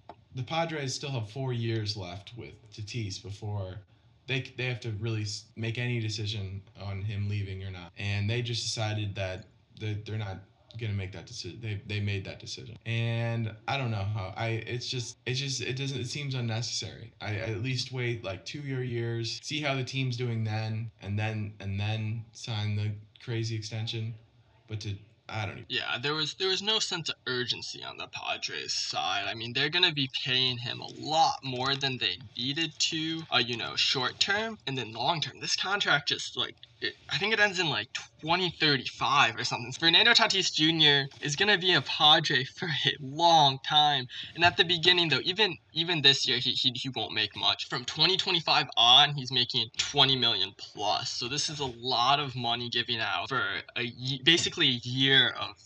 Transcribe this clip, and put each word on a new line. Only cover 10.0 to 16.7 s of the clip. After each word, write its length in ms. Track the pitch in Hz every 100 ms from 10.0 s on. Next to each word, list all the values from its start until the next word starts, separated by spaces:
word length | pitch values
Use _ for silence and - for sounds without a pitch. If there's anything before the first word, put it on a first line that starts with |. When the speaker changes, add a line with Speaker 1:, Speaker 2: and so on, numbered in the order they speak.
| 104
Speaker 1:
they're 100 | 110
not 220 | 104 90 - _ - 113
gonna 140 | 113
make 180 | 101 95
that 140 | 95 -
deci-, 340 | - 90 73
they, 220 | 113 98 -
they 140 | 104
made 240 | 101 98
that 160 | 87 78
decision. 380 | - - 65 - 113
And 680 | 117 117 117 117 117 113 113 -
I 80 | 139
don't 140 | 123
know 160 | 107 98
how, 180 | 107 92
I, 300 | 95 113 113 -
it's 220 | 120 -
just, 300 | 131 117 - -
it's 120 | 131
just, 220 | 139 127
it 160 | - 131
doesn't, 240 | 139 135
it 60 | 127
seems 280 | 151 139
unnecessary. 760 | 131 117 113 120